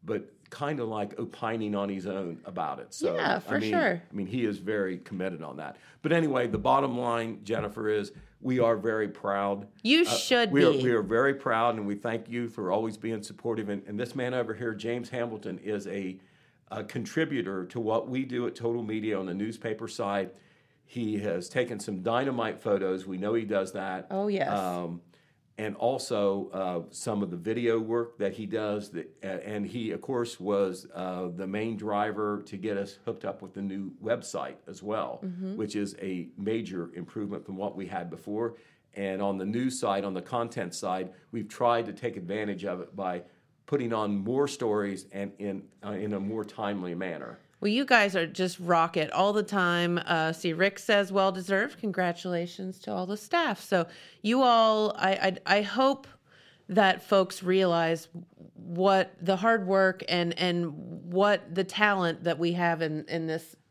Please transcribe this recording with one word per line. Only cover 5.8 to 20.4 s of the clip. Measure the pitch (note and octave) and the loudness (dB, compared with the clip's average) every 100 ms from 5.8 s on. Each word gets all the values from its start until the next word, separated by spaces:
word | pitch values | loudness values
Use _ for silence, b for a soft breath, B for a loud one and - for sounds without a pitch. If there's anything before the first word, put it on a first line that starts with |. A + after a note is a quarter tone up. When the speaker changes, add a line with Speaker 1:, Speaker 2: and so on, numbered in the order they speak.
| B B | B B
Speaker 1:
But | D#3 | 0
anyway, | E3+ D#3+ C3 B2 | 2 4 2 2
the | G#2 | 0
bottom | A2+ C3+ C#3 B2 | 4 4 4 0
line, | B2 A#2 A2+ G#2+ G#2 | 0 0 -2 -6 -4
Jennifer, | A2 G#2 G#2 G#2+ | -2 -2 -2 0
is | G#2+ G2+ B B B | 0 0 B B B
we | C3 B2+ | -2 4
are | A#2 A2+ | 4 4
very | G#2 A2 G#2 | 2 0 0
proud. | G2+ G#2 G2 G2+ G2+ G#2 - | -2 0 2 2 0 -4 -6
Speaker 2:
You | A3 D4+ | 4 4
Speaker 1:
Uh, | E4+ | 6
Speaker 2:
should | - - B3 A#3 | 2 4 4 6
Speaker 1:
we | C#3 E3 | 6 6
are, | |
Speaker 2:
be. | C#3+ | 6
Speaker 1:
we | B2+ | 4
are | A#2 | 2
very | F#2+ A2+ C3+ C#3 | 4 4 4 2
proud, | C3+ A2+ A#2+ A2 | 0 4 4 2
and | G2+ | -2
we | G2+ | -4
thank | A#2 A2+ G#2+ | -2 -4 -4
you | A#2 A#2+ | -6 -6
for | A2+ F#2 | -4 0
always | G2 A2+ G#2 | 0 0 -4
being | A2+ A2+ | -6 -6
supportive. | G2+ - A#2+ A2+ G#2 | -8 -8 -4 -4 -2
And, | G2+ G2 | -6 -6
and | G#2 | -6
this | A#2+ | -6
man | C3+ B2 | -4 -2
over | B2+ A2+ | -2 -2
here, | G#2 A#2+ | -2 -4
James | G#2 A2 A#2+ A#2 | -4 -4 -4 -4
Hamilton, | - A#2+ A2 G#2 F2+ | -4 -4 -6 -8 -8
is | G2+ G#2 G2 | -4 -4 -4
a, | G2 F#2+ F#2 b b b b _ | -6 -6 -8 b b b b _
a | G#2+ | -10
contributor | G#2 C3 A2 - D#3+ C#3 F#2 F#2+ - | -6 -6 -4 -2 0 0 -2 -4 -6
to | B2 | -4
what | G#2+ A2 A#2 | 0 0 0
we | C3 C3 | -4 -4
do | B2 A#2+ | -2 -4
at | - | -2
Total | A#2 A#2 | -2 -2
Media | G#2+ A2 G#2+ G2+ | -2 -2 -2 -2
on | F#2+ | -2
the | |
newspaper | F2+ G#2+ A2 A#2 G#2+ - | -2 -4 -4 -6 -6 -8
side. | - G#2+ G2+ F#2 - | -4 -2 0 -2 -8